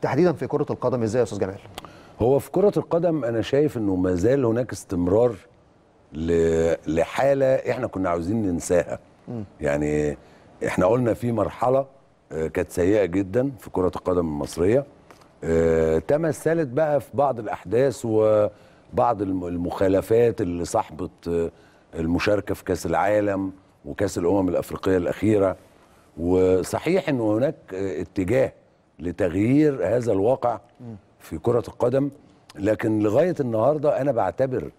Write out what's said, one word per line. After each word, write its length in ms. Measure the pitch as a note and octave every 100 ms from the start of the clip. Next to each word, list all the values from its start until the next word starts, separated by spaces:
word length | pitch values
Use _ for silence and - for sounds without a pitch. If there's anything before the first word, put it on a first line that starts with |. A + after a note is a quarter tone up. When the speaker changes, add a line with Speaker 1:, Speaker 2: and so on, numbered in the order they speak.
Speaker 1:
تحديدا 300 | C3+ C3 F3+
في 140 | C3+ B2+
كرة 200 | C#3+ C#3+
القدم 320 | A#2 B2 B2
إزاي 160 | A2 A2+
يا 60 |
أستاذ 140 | A2+ G#2
جمال؟ 200 | G2 G2+ - - - - - -
Speaker 2:
هو 160 | A2+ C#3
في 120 | -
كرة 220 | - G3+ E3
القدم 480 | C3+ E3 F3 D#3+
أنا 180 | A#2+ A#2
شايف 340 | G#2 C3+ D3 B2
إنه 200 | G#2 F#2
ما 180 | F#2
زال 300 | F2+ G2 C#3
هناك 280 | B2 G2 -
استمرار 640 | G#2+ - F2 F2 G2+ B2 G2+ - _ _ _ _ _ _
ل-، 640 | D2 E2 E2+ E2 D#2+ E2 E2 -
لحالة 600 | D#2 E2 - C3+ C#3 C3+
إحنا 400 | C3 - A#2+ A2+
كنا 240 | F#2+ F#2
عاوزين 320 | E2+ E2+ A2+
ننساها. 560 | G#2 E2+ - F2 - A#1 - _ -
Speaker 1:
مم. 160 | B2 G2+ -
Speaker 2:
يعني 580 | D2 D2 D2+ D2+ D2+ C#2 - - - - -
إحنا 200 | - F2+
قلنا 280 | A#2+ B2
في 180 | G2+ A#2+
مرحلة، 540 | A#2 F#2 - A#2+ C3 C#3 _ _ _ _
آه، 140 | D2+ D#2+
كانت 240 | E2+ E2+
سيئة 340 | - F2 G#2+
جدا 460 | F#2+ F2 F#2+ A2 C3+ C3
في 120 | -
كرة 220 | - F2+ -
القدم 220 | - F2+ E2
المصرية، 580 | D2 D2 - F2 A#2+ C#3 - - - - _
آه، 540 | E2 E2 E2 D#2+ D#2+ D#2+
تمثلت 680 | - C#3+ E3 C#3 - E3+ D3
بقى 320 | B2 D#3 D3
في 100 | -
بعض 240 | A2 C#3 B2
الأحداث 640 | G#2 E2+ - A2+ C3+ A#2+
وبعض 1160 | A#2+ G#2+ G#2+ G#2+ G#2 - - - _ - A#2+ A2
الم-، 240 | G2 F#2 F2
المخالفات 920 | F2 F2 - G2 F#2+ F2 A2+ A#2+ A2
اللي 240 | F2+ F2
صاحبت، 640 | F2 A2 - D#2 F2+ _ -
آه، 220 | E2+ E2 - - _ _
المشاركة 600 | E2 D#2+ F2 F#2 G#2 F#2+
في 100 | F#2+
كأس 220 | - F2+ F#2
العالم 680 | D#2+ F#2 G#2+ G2+ G2 G2 - _ _
وكأس 340 | - E2+ G2+ -
الأمم 300 | F2 G2 F#2
الأفريقية 480 | D#2 - D#2 - F#2
الأخيرة. 600 | D#2+ C2 G#2+ G#2+ F#2+ F2+ - _ _ _ _ -
وصحيح 880 | E2+ F#2 F#2 F#2 E2+ G#2+ - F#3 F3+
إنه 240 | C3+ A2 G#2+
هناك، 180 | C#3 D#3 -
آه، 260 | F#2 G2 D#2+
اتجاه 520 | F#2 - F2+ B2 A#2 - _ _ _ _
لتغيير 1000 | D#2+ E2+ F#2+ E2+ G#2+ C#3 D3+ C3+ F2+ A#2
هذا 160 | A#2
الواقع 480 | F#2+ G2+ C3 A#2+ A2 - _
Speaker 1:
مم. 160 | A#2+ G#2+ _ _
Speaker 2:
في 200 | - D#2+
كرة 240 | - A#2+ A2
القدم، 420 | - A#2+ C3+ C#3+ - - _ _ -
لكن 400 | G2+ G#2+ A#2 G#2+
لغاية 360 | G#2 G#2+ F3 E3
النهاردة 600 | C3 A2+ A#2 D3+ C#3+ A#2
أنا 120 | C#3
بعتبر 580 | A#2 F#2+ F2 C3 B2 D2